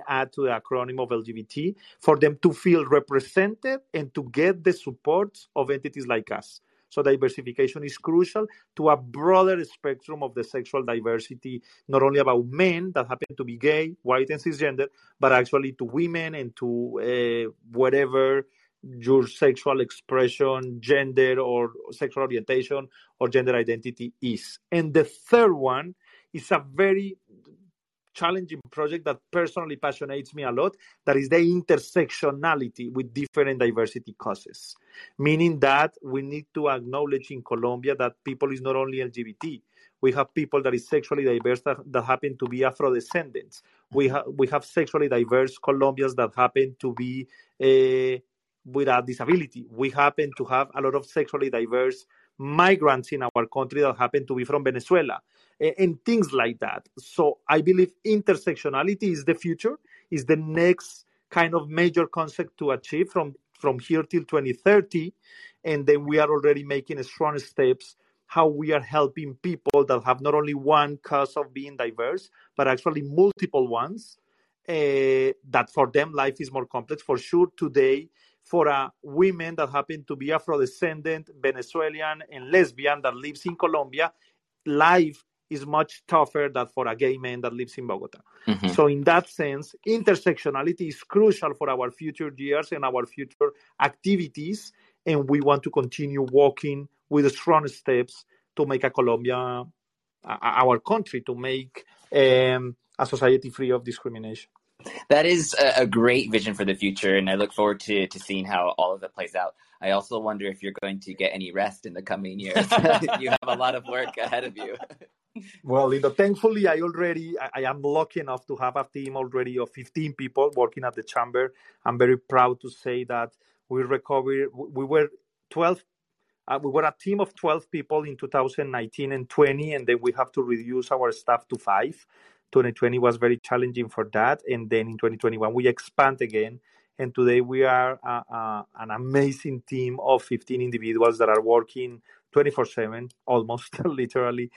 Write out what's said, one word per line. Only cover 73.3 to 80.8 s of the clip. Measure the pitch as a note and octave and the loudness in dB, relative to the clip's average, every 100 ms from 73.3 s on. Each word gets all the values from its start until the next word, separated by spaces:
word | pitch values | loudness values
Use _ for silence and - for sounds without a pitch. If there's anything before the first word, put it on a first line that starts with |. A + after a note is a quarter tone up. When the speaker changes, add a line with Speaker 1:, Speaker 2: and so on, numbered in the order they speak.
| - F#3 C#3+ B2+ | 2 -2 0 0
Speaker 1:
ones, | A#2 C#3 A3+ - _ _ _ _ _ - | -2 -6 -10 -18 _ _ _ _ _ -6
eh, | D#3+ D3 C#3 C3+ C3+ C3+ - C3+ | -2 0 2 2 2 2 -2 -2
that | B2 A#2+ | -2 0
for | D3+ B2+ | 0 2
them | C#3 D#3+ | 2 0
life | C#3+ C3+ C3+ | -2 -4 -4
is | C3+ | -8
more | C3 A#2+ | -8 -8
complex. | B2 A#2 D3+ | -8 -8 -8
For | - B2 | -4 -4
sure, | - F3 F3+ - | 0 2 2 0
today, | D3+ C3 C3 C#3 E3 _ _ _ | -2 2 4 2 -4 _ _ _
for | _ F3 D3 | _ 2 2
a | C#3 C3 _ | 2 -2 _
women | D3 C#3+ F#3+ E3+ E3 E3 | -6 2 2 0 -6 -4
that | C#3 | -2
happen | C#3 C#3 D#3 C#3 | -2 -4 -8 -10
to | C#3 | -8
be | C#3 | -2
Afro-descendant, | D#3 E3+ D3 B2+ - | -2 0 0 -2 -2